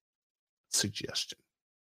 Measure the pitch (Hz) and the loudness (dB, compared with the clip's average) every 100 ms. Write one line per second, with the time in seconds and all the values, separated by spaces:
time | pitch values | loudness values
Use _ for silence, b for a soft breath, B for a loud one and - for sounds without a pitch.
0 | _ _ _ _ _ _ _ - 104 - | _ _ _ _ _ _ _ 2 2 0
1 | - - - - _ _ _ _ | -2 -2 -4 -8 _ _ _ _